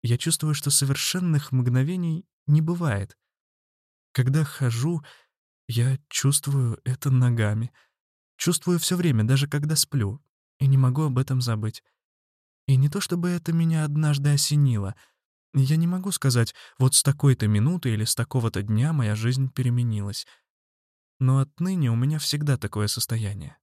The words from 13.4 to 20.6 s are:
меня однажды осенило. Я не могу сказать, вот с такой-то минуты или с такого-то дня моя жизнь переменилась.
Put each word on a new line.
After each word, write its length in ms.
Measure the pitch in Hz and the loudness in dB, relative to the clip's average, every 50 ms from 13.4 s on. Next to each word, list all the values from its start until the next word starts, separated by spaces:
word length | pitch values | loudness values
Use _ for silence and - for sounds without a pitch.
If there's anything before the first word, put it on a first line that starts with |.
| 165 - 165 | -2 -2 0
меня 320 | 165 165 165 165 160 156 | 0 2 2 0 0 -2
однажды 440 | 151 147 151 156 151 147 143 139 147 | -2 -2 0 0 2 0 2 2 2
осенило. 680 | 147 143 - - 147 147 147 135 120 107 101 95 - _ _ _ _ _ _ _ _ _ _ _ _ | 2 2 0 0 2 4 4 4 2 0 -2 -6 -8 _ _ _ _ _ _ _ _ _ _ _ _
Я 220 | 151 135 131 156 | 0 0 2 2
не 120 | 160 165 170 | 0 0 0
могу 240 | 180 185 185 202 | -2 -2 -4 -6
сказать, 420 | 180 - - 139 123 120 117 - - - - - _ _ | -6 -2 0 0 2 2 0 0 -4 -18 -20 -20 _ _
вот 180 | 127 131 - | 0 2 2
с 80 | - - | 2 2
такой-то 440 | 143 139 147 - 143 127 - 113 104 | 2 0 2 2 2 2 4 2 0
минуты 460 | 107 104 107 143 175 180 - 131 110 | 2 2 2 2 0 -2 -2 -2 -2
или 100 | 107 107 | -2 -2
с 120 | 113 - | -4 -2
такого-то 460 | - 117 - - 131 117 117 - 92 | -4 -4 -2 -2 -2 -2 -2 -2 -4
дня 320 | 101 104 110 107 123 156 165 | -4 -2 0 0 0 0 0
моя 220 | 147 120 104 107 | 0 0 0 -2
жизнь 340 | 107 110 120 127 131 135 131 | -2 -2 -2 0 0 -2 -4
переменилась. 760 | _ - 127 123 120 123 120 120 110 104 101 101 98 - - _ - _ _ _ _ _ | _ -4 -2 0 0 0 0 0 -2 -4 -4 -6 -8 -10 -12 _ -20 _ _ _ _ _